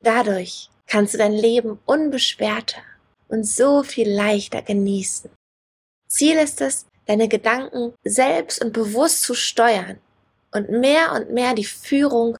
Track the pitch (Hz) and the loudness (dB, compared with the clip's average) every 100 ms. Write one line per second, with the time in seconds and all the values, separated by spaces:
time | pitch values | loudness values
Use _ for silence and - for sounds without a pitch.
0 | 233 226 220 190 180 - - _ _ 214 | 2 0 0 -2 -4 -12 -18 _ _ 0
1 | 208 - 208 214 226 233 226 208 - 294 | 0 2 0 2 2 2 -2 -8 -2 0
2 | 311 262 - - 214 214 226 - - - | 0 0 -2 -2 -4 -2 -6 -12 -16 -20
3 | _ _ _ 220 220 - 262 285 277 - | _ _ _ -4 -4 2 4 4 2 -2
4 | 220 202 208 208 202 - - 202 196 196 | 0 2 2 0 -2 -8 -2 0 0 -2
5 | 190 - - _ _ _ _ _ _ _ | -4 -8 -12 _ _ _ _ _ _ _
6 | _ - 294 320 294 - 269 262 - _ | _ 0 2 4 0 0 -4 -4 -10 _
7 | - 208 220 220 226 247 269 - 240 233 | -2 0 2 2 0 -2 -4 -6 -8 -6
8 | - 202 262 320 - - 233 220 214 214 | -4 2 2 2 -4 -4 -4 -2 -2 0
9 | 311 - - 240 - - 233 214 185 196 | 0 0 -2 -2 -4 2 2 2 -4 -14
10 | _ _ _ _ _ 208 202 226 262 302 | _ _ _ _ _ -6 -2 0 4 4
11 | 330 - - 233 247 240 202 - - 277 | 2 -2 -4 -2 0 -2 -4 -10 -2 0
12 | 285 240 233 233 | 2 2 0 0